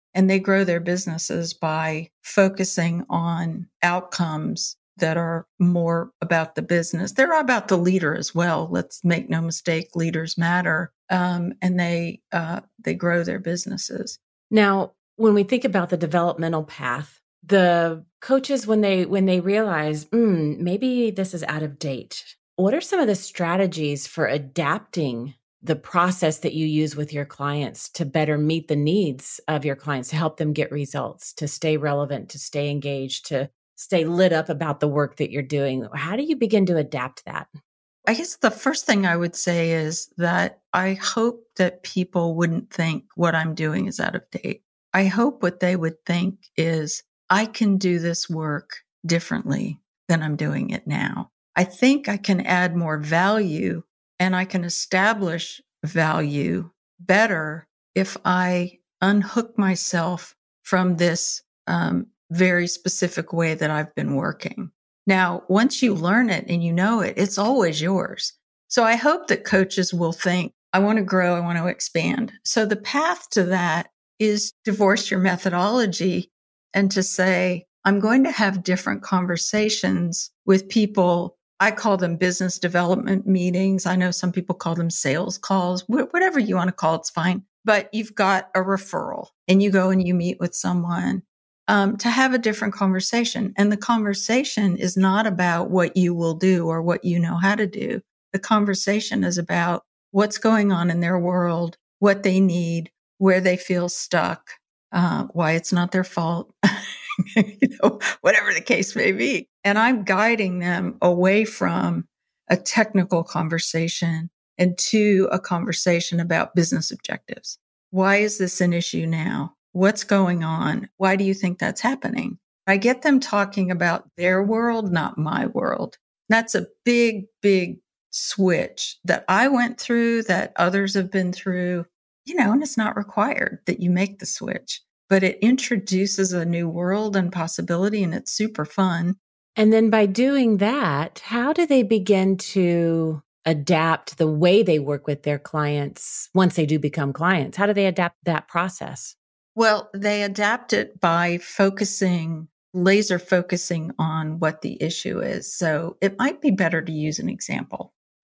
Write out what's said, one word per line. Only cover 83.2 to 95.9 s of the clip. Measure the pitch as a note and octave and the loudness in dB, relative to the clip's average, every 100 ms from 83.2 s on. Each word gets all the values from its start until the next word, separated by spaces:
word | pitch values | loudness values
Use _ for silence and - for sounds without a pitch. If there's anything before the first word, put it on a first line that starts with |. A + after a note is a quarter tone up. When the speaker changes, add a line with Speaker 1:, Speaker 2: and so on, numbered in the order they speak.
| G3 | 2
Speaker 1:
meetings. | F#3+ F3+ F3 F#3+ F#3+ E3+ | 2 2 0 2 0 0
I | F#3 | 0
know | F3+ | 0
some | F3 F3+ | 0 -2
people | F3+ F3+ F3 | -2 -4 -4
call | E3 E3 | -2 -2
them | E3+ | -2
sales | - C#3 D3+ F#3+ - | -2 0 0 -2 -6
calls, | - F#3+ F3+ F3+ | -2 0 0 -2
wh-, | - C4+ - | -2 -2 0
whatever | F4 F#4 D4+ | 2 2 2
you | G#3+ F#3 | 0 0
want | F3+ | 0
to | |
call | - D#3+ E3 | 0 0 0
it, | |
it's | - | -2
fine. | - F3+ F3+ - _ | -2 0 -2 -6 _
But | A3 G#3 - | 2 2 2
you've | G#3+ A3 - | -6 -6 0
got | G3 F#3+ - F#3 | 2 2 0 -2
a | |
referral | F#3 F#3+ - E3 - - - _ - | 0 -2 -2 -6 -6 -8 -12 _ 4
and | F#3+ | 6
you | G3+ | 6
go | F#3+ F#3 | 4 4
and | F#3+ F3+ | 2 2
you | |
meet | F3+ F3 - | 0 0 -2
with | F3 - | -4 -2
someone, | F3+ F3+ F3 F3 F3+ F#3 - _ _ _ - | -2 0 0 -2 -2 -4 -8 _ _ _ 2
um, | G3+ G3 G3+ | 4 4 0
to | A#3+ | 0
have | A#3 C4 | 2 2
a | B3+ | 2
different | A#3 G#3 G#3+ | 0 -2 -4
conversation. | - G3 F#3 - A#3 A#3 - G3 G3 | 0 0 0 0 -2 -2 -4 -4 0
And | G3+ | 0
the | G#3 | 0
conversation | A3+ A3+ G#3 G3 - B3 C#4 - G3 F3 | 0 0 0 -2 0 0 0 0 0 0
is | F3+ F#3 | -2 2
not | F#3+ G3 A3 | 2 4 0
about | F3 F3+ E3+ F3+ | 0 0 0 0
what | F3+ E3+ | 0 2